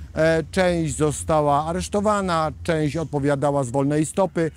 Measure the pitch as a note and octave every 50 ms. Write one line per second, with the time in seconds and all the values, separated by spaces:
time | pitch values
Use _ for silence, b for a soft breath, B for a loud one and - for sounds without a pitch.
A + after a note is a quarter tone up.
0 | B B - D3+ D#3 D#3+ D#3+ E3 D#3 - - F#3+ F#3 F3+ F3 E3+ E3 D3+ A#2+ A#2
1 | D3+ D3+ C3+ - - - D#3+ D3+ D3 D3 C#3+ C#3+ D#3 D#3+ E3+ F3+ F3 - - G#3
2 | G3+ G#3+ G#3 G3+ F#3+ F#3 E3+ D#3+ D#3 D3+ C3 - - - E3 D#3 D#3 D3 B2+ E3
3 | D#3+ B2+ D3 D3 C3+ C#3+ C#3+ C3+ D3 D3 C#3+ C#3+ C3+ A#2+ A#2 C#3 C#3 C#3 D3+ D3+
4 | D#3 - - G3 F#3+ E3+ - F3 E3 D3+ B